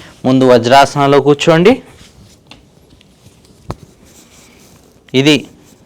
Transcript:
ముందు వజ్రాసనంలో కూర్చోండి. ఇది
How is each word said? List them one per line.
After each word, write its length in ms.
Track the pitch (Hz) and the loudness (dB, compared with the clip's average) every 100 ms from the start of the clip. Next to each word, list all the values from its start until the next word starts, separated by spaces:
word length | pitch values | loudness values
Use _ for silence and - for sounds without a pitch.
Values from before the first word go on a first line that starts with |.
| - - 127 | -20 -10 -4
ముందు 200 | 131 131 | 0 2
వజ్రాసనంలో 720 | 120 117 139 135 147 139 143 | 2 2 2 2 -2 -2 0
కూర్చోండి. 600 | 135 143 - 165 196 262 - - - _ - _ _ - _ _ _ _ _ _ _ _ _ _ - - _ _ _ _ _ _ _ _ _ _ _ _ _ | 0 -2 -2 0 0 -2 -6 -20 -20 _ -20 _ _ -20 _ _ _ _ _ _ _ _ _ _ -20 -20 _ _ _ _ _ _ _ _ _ _ _ _ _
ఇది 340 | 131 143 135 - _ _ _ | -2 0 -2 -6 _ _ _